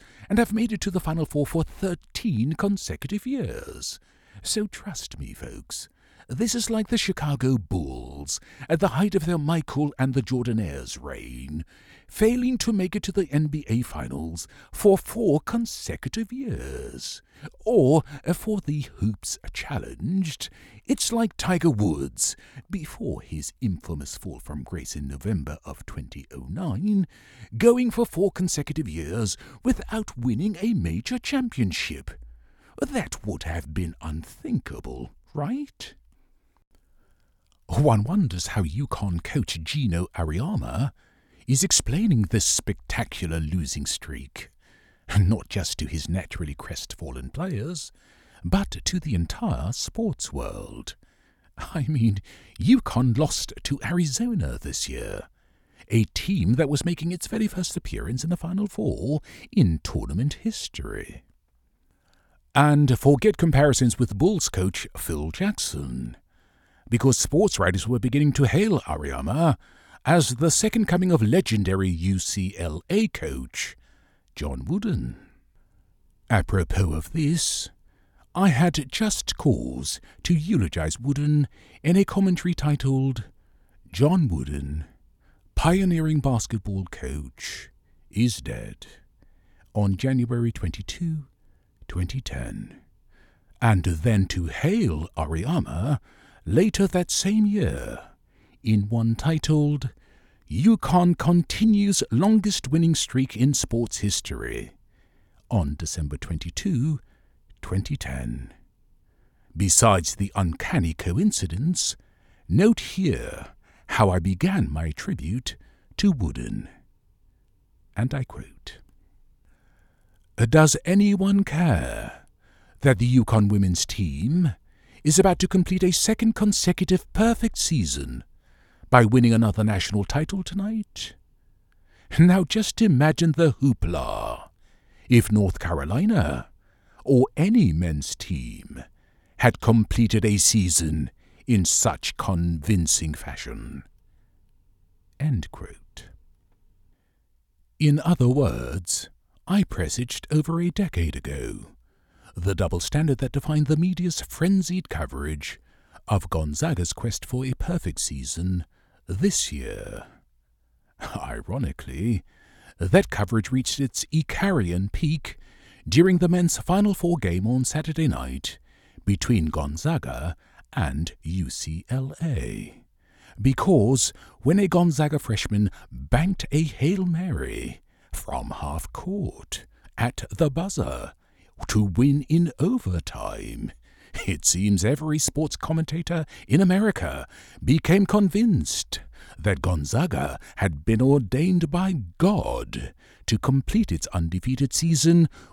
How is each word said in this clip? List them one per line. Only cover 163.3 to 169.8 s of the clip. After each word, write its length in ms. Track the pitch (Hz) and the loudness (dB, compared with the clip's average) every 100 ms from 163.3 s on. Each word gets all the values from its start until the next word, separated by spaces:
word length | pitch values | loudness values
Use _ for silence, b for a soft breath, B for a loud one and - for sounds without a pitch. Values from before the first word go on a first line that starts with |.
| 113 - | 0 0
reached 280 | 131 123 - | -2 -2 -4
its 260 | 135 - - | -4 -4 -2
Icarian 800 | 160 - - 196 170 90 90 98 | -2 -2 -2 0 2 0 0 -2
peak 480 | - 151 156 - - b b b b - | -2 -2 -2 -6 -14 b b b b 2
during 300 | 120 185 180 | 6 6 6
the 80 | 175 | 4
men's 320 | 180 170 - | 4 2 0
Final 340 | - 190 208 | 0 2 2
Four 240 | 185 175 170 | 2 0 0
game 300 | 92 90 104 | 0 0 0
on 160 | 127 | 0
Saturday 440 | 123 151 156 160 156 | 0 -4 -4 0 0
night 520 | - 64 65 - - b b b b | 0 -6 -8 -10 -12 b b b b
between 420 | - 98 - 113 78 | -2 0 2 2 2
Gonzaga 880 | 76 71 78 | -2 -4 -4